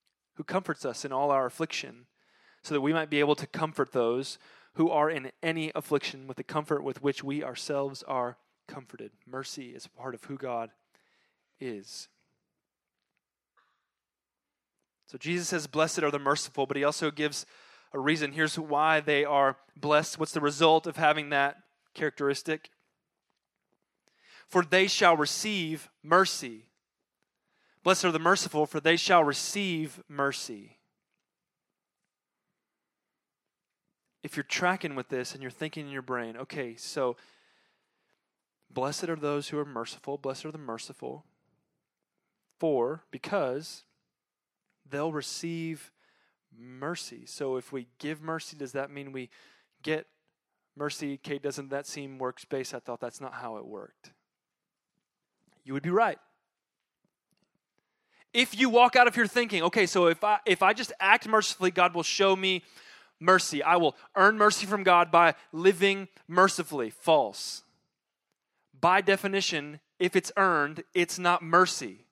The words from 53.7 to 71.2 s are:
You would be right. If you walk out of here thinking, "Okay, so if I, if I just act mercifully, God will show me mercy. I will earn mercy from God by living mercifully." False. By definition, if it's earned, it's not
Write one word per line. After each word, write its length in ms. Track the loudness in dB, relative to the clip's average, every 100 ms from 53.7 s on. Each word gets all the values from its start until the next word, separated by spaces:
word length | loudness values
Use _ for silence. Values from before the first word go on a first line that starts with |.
| -14 -16 _ -20 _ _ _ _ _ _ _ _ _ _ _ _ _ _ _
You 100 | -8
would 80 | -6
be 80 | 0
right. 300 | 2 2 -2 _ _ _ _ _ _ _ _ _ _ _ _ _ _ _ _ _ _ _ _ _
If 200 | 0 0
you 160 | 2 4
walk 260 | 6 8 8
out 120 | 6
of 80 | 6
here 100 | 0
thinking, 380 | 0 0 0
"Okay, 240 | 2 4 4
so 180 | 6 4
if 180 | 4
I, 160 | 2 2 2
if 160 | 4
I 120 | 4
just 200 | 2 -4 0
act 280 | 4 4 4
mercifully, 440 | 2 2 0 0
God 240 | 4 2 2
will 80 |
show 320 | -4 2 4 4
me 280 | 0 -2 -6 -20 -20 -20 _ -2
mercy. 440 | 4 4 4 -2
I 140 | 2 4
will 200 | 4 0 -4 4
earn 220 | 6 6
mercy 300 | 4 4 -2
from 160 | 0
God 280 | 6 6 6
by 220 | 6 6 4 -8
living 560 | 2 4 4 2 0 -6 _ -2
mercifully." 640 | 4 4 4 -6 -4 -6
False. 720 | -2 4 4 4 -4 -12 -12 _ _ _ _ _ _ _ _ _ _ _ 0
By 220 | 4 4
definition, 800 | 4 2 0 -2 -2 -4 -6 -14 _ -2
if 180 | 0 0
it's 160 | 0 2
earned, 460 | 2 2 0 -6 -6
it's 240 | -2 -2
not 240 | 0